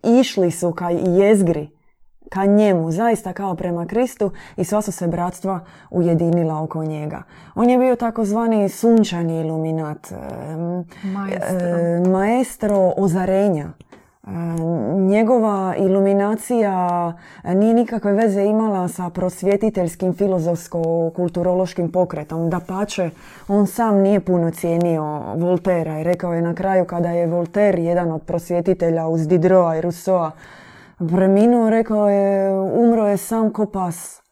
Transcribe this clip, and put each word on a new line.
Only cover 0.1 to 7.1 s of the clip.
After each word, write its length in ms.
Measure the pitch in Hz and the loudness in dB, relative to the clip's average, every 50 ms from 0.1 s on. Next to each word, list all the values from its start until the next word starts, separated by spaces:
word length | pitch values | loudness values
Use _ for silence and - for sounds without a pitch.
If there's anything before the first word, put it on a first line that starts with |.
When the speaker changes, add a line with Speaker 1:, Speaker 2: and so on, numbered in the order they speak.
| 233 254 254 - - 202 185 175 | 4 4 4 2 0 0 0 0
Speaker 1:
su 200 | 165 - 175 175 | 0 -2 -4 -4
ka 180 | 165 - 175 170 | -4 -4 -4 -2
jezgri, 800 | 175 170 - 185 170 185 196 202 220 196 190 170 160 151 151 151 _ _ _ _ _ _ - _ _ _ - - | -2 0 0 2 2 4 6 6 4 4 4 2 0 -2 -6 -10 _ _ _ _ _ _ -20 _ _ _ -20 -12
ka 160 | - 190 196 | -6 -2 2
njemu, 460 | 202 202 208 214 208 185 170 160 165 | 4 4 4 4 4 4 2 0 -2
zaista 420 | 160 180 226 233 226 - - 185 180 | -2 0 0 0 0 0 -4 -10 -10
kao 220 | - 202 196 180 | -8 -6 -6 -6
prema 300 | 165 180 180 175 170 170 | -6 -6 -6 -4 -6 -6
Kristu, 460 | 170 202 226 254 247 - _ 214 190 190 - - - - | -4 -2 -2 -2 -2 -2 _ -4 -4 -4 -8 -18 -14 -6
i 60 | - - | -6 -4
sva 180 | - 208 214 | -2 -2 -2
su 100 | 208 208 | -2 -4
se 160 | 175 - 180 | -6 -4 -4
bratstva 520 | 170 165 175 175 175 - - - 190 190 175 175 - - - - _ | -4 -2 -2 -4 -6 -6 -6 -6 -6 -6 -6 -8 -14 -20 -20 -20 _
ujedinila 720 | - 180 170 170 170 160 170 165 170 175 165 160 156 151 160 | -2 0 2 2 2 2 2 2 2 2 0 -2 -2 -4 -8
oko 200 | 156 - 160 156 | -8 -6 -6 -6
njega. 400 | 156 156 151 151 151 | -6 -6 -8 -8 -8